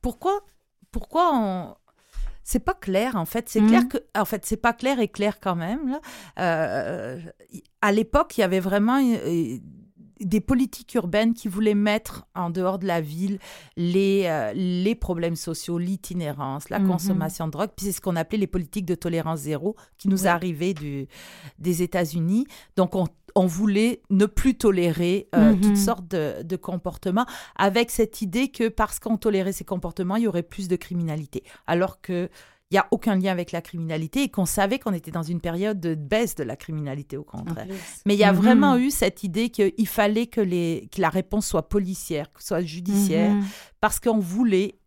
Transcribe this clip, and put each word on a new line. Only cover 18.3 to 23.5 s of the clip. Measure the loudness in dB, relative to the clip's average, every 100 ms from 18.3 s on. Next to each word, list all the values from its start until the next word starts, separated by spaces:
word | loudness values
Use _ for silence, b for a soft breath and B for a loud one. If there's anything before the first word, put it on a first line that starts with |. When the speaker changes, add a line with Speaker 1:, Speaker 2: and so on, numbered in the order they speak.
| -2
Speaker 1:
les | -2
politiques | -4 -6 -6
de | -4
tolérance | -4 -2 -4 -2 -6
zéro | -4 -4 -4 -6 b _
qui | 0
nous | 2
Speaker 2:
Oui. | 4
Speaker 1:
arrivaient | 2 0 -2 -2
du, | -4 -6 -8 -10 B B B -20 _
des | -2 0
États-Unis. | 0 0 -2 0 2 2 0 B B 0
Donc, | 2 2
on, | -2 _ -2
on | 2
voulait | 2